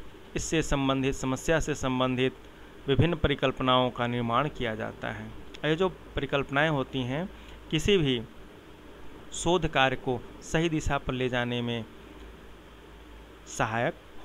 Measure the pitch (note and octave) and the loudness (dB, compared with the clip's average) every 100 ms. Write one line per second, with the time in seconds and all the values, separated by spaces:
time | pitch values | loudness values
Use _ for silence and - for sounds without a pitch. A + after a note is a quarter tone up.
0 | - - - - - D#3+ D3+ C#3+ C3+ C3+ | -12 -16 -8 -6 0 0 2 2 4 2
1 | C3 C3+ C3 C3 - D#3+ D3 C#3 C3+ B2+ | 2 0 0 0 2 2 2 -2 0 2
2 | B2+ B2+ C3 B2+ - - - - - C3 | 2 4 2 0 -10 -18 -18 -8 2 4
3 | D#3 F3 D3+ C#3+ C3+ - C3 B2+ B2+ B2 | 4 4 0 2 2 2 4 6 4 2
4 | A#2+ A#2+ A#2 A#2 D3 D3 A#2+ A2 A2 A2+ | -2 0 2 2 2 -2 -4 -2 -6 -6
5 | A#2+ A2+ A2 - - - D3 D#3+ F#3+ - | -6 -6 -8 -12 -12 -4 0 2 2 0
6 | - - C#3+ C#3 C3+ C3+ D#3 D3 B2+ C3+ | -8 -6 0 0 0 2 4 2 0 -2
7 | B2 C3+ F#3+ - - - - D#3+ F3+ G3+ | -2 -2 -4 -8 -16 -16 -2 0 4 4
8 | D3 B2 A#2 - - - - - - - | 4 2 -2 -14 -18 -18 -20 -20 -18 -16
9 | - - - - E3+ F3+ D#3+ D3+ C3 B2+ | -14 -14 -12 -4 2 2 4 4 4 2
10 | - B2 - - - D#3+ E3+ D#3 - C#3 | -2 -4 -4 -14 -2 2 2 2 2 0
11 | - C3 B2+ B2 A#2+ A#2+ A#2+ A#2 A2 - | 0 0 0 0 0 0 0 -2 -6 -12
12 | - - - - - - - - - - | -18 -18 -18 -16 -18 -18 -18 -20 -20 -20
13 | - - - - - - A#2+ A2+ C3 - | -18 -18 -18 -18 -10 -2 0 2 0 -2
14 | - - | -10 -10